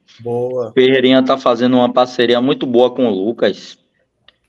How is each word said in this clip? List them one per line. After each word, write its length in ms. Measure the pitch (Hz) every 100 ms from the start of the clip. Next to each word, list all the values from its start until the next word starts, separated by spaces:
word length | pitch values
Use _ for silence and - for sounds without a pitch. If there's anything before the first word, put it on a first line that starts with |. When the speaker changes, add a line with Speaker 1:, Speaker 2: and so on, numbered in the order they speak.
| _ -
Speaker 1:
Boa. 520 | 117 120 123 127 113
Speaker 2:
Ferreirinha 500 | 131 127 135 127 131
tá 140 | 131 135
fazendo 400 | 131 117 123 127
uma 160 | 123
parceria 480 | 123 127 - 117 120
muito 240 | 131 135 139
boa 240 | 120 123
com 180 | 131 123
o 60 |
Lucas. 640 | 95 104 113 107 131 - - _ _ _ _ _ _